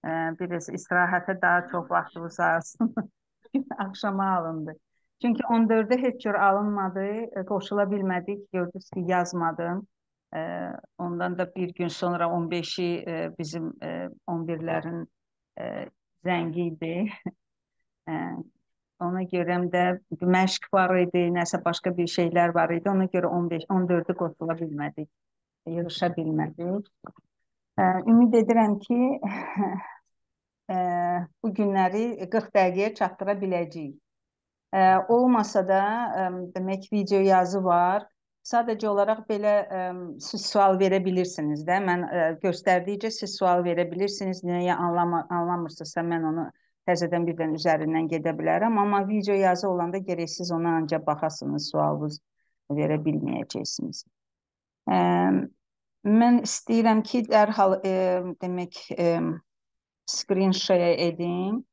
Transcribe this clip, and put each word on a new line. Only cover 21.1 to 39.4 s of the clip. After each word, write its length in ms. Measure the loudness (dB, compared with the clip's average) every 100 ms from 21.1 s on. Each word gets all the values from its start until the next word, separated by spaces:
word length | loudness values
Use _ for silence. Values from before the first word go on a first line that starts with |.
| 2 2
nəsə 300 | 0 0 -2
başqa 280 | -2 -2 -4
bir 140 | -2 -2
şeylər 400 | 0 2 4 4
var 180 | 4 2
idi. 140 | 0 0
Ona 160 | 0 2
görə 220 | 0 0
on 160 | 0 -2
beş, 120 | -4 0
on 180 | 0 2
dördü 280 | 0 0 -4
qoşula 380 | -4 -4 -6 -4
bilmədik, 480 | -6 -6 -8 -8 -14 _ _ _ _ _ -8
yığışa 420 | -6 -6 -2 -2 0
bilmədik. 760 | -2 0 -2 -4 -6 -6 -6 _ -20 _ _ _ _ _ _ 0
E, 40 | 2 2 6
ümid 240 | 8 8
edirəm 400 | 6 6 4 4 2
ki, 200 | 0 2 2 0
<laughs> 680 | -4 -6 -6 -4 -2 -4 -12 -18 _ _ _ _ _ _ -6
e, 80 | -2 0 0 0 -2 -4 _
bu 140 | -4
günləri 500 | 0 2 4 2 2 -2 -4 -2
qırx 200 | -2 2
dəqiqəyə 440 | 2 4 2 -2
çatdıra 400 | 0 -4 -2 -4 -2
biləcəyik. 560 | 0 -2 -2 -8 -10 -12 _ _ _ _ _ _ _
E, 80 | 4 6 6 4
olmasa 540 | 4 6 4 2 0 2
da, 160 | 2 2 0 -2
e, 140 | -2 -4 -4 -8
demək, 360 | -6 -4 -6 -2
video 300 | -2 2 4
yazı 420 | 6 6 4 0
var. 420 | 2 4 4 0 -4 _ _ _ -2
Sadəcə 420 | 0 0 -2 0
olaraq 340 | 2 2 0 -2
belə, 260 | 0